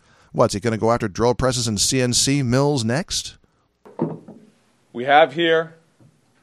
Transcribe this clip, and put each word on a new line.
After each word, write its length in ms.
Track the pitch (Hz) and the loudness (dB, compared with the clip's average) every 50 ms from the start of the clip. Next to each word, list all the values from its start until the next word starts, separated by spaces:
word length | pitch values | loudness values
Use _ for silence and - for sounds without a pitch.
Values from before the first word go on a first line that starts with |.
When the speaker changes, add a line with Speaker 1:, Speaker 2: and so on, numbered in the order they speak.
| _ _ _ _ _ _ | _ _ _ _ _ _
Speaker 1:
What's 240 | - 151 123 104 107 | 0 0 0 2 0
he 40 | 98 | -2
gonna 200 | 117 117 113 98 | -4 -4 -2 0
go 120 | 110 113 | 0 0
after 160 | 117 113 113 | 0 0 -2
drill 280 | 101 82 107 113 123 117 | -4 -2 0 0 0 2
presses 320 | - 131 131 123 127 117 | 2 0 0 0 -2 -2
and 120 | 117 107 98 | -2 -2 -2
C 220 | - - 131 131 | -2 0 0 0
N 100 | 123 123 | 0 0
C 300 | 120 - - 139 143 143 | 0 0 0 0 0 0
mills 420 | 131 117 123 135 143 147 147 127 110 | 0 0 2 2 2 2 0 0 -2
next? 540 | 110 120 156 208 - - - - - - _ _ _ _ _ _ _ _ _ - - - - - 160 160 - - - - - - _ _ _ _ _ _ _ _ _ - | -2 -2 -4 -4 -6 -8 -8 -8 -10 -14 _ _ _ _ _ _ _ _ _ -20 -14 -8 -6 -6 -6 -8 -10 -16 -20 -20 -20 -20 _ _ _ _ _ _ _ _ _ -12
Speaker 2:
We 120 | 117 123 | -6 0
have 280 | 139 143 151 165 135 139 | 4 6 6 4 4 2
here 420 | 170 170 165 165 160 165 160 - - _ _ _ _ - _ _ _ _ _ _ _ | 0 0 2 2 0 -2 -4 -10 -20 _ _ _ _ -20 _ _ _ _ _ _ _